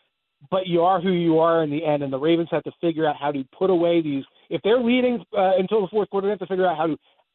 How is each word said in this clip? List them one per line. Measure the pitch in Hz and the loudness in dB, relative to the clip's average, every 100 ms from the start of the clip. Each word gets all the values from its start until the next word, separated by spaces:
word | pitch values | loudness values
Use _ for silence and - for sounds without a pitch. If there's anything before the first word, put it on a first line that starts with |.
| _ _ _ _ 139 | _ _ _ _ -4
But | 185 180 | -4 0
you | 170 | 2
are | 175 190 | 2 2
who | 185 | 2
you | 175 170 160 | 0 2 4
are | 165 165 | 4 2
in | 156 | 0
the | 143 | -2
end, | 160 147 | -2 -2
and | 143 | -2
the | 131 | -2
Ravens | 151 170 170 | 0 0 0
have | 156 147 | -4 -6
to | - | -6
figure | 170 156 156 | -4 0 -2
out | 147 | -2
how | 143 | -4
to | 143 131 - | -4 -8 -4
put | 190 | 0
away | 175 170 170 | 2 2 2
these. | 156 139 131 _ - | 0 -4 -8 _ -10
If | 165 | -4
they're | 196 247 | 0 2
leading, | 233 254 247 233 170 202 | 2 2 2 -2 -4 0
uh, | 190 185 | 2 2
until | 185 214 | 0 -2
the | 190 | 0
fourth | 214 190 | -2 -2
quarter, | 196 196 | -2 -2
they | |
have | 202 | -4
to | 175 | -4
figure | 185 185 | -2 0
out | 156 | 0
how | 165 | -2
to | 143 _ _ _ | -4 _ _ _